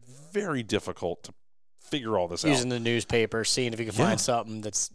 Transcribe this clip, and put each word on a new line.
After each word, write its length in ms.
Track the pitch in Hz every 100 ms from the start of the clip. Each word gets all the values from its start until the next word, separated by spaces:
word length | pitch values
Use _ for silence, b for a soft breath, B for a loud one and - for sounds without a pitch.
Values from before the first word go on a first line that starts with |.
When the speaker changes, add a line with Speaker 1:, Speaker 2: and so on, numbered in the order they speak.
| - - -
Speaker 1:
Very 300 | 202 202 139
difficult 600 | 107 104 - 87 87 87
to 100 | - - - - - -
figure 400 | - 151 113 104
all 80 | 87
this 160 | 85
out. 40 | 156
Speaker 2:
Using 200 | 135 123
the 120 | 123
newspaper, 640 | 117 117 - 120 110 113
seeing 280 | 107 - 123
if 60 | 113
you 60 | 110
can 80 |
Speaker 1:
Yeah. 120 | 104 202
Speaker 2:
find 140 | -
something 400 | - 117 110 110
that's 300 | 107 - -